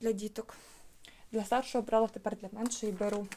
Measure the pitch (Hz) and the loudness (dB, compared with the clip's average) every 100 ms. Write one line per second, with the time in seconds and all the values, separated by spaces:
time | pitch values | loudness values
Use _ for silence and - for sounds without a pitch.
0 | 226 196 208 214 226 - - - - - | -2 0 -4 -8 -10 -14 -20 -20 -20 -20
1 | - - - 220 202 247 262 247 226 220 | -20 -20 -4 -2 2 2 2 0 4 6
2 | 220 - 208 196 190 214 240 - 214 190 | 4 2 -2 -2 -6 -4 -2 0 -2 0
3 | 208 208 196 | 0 0 -2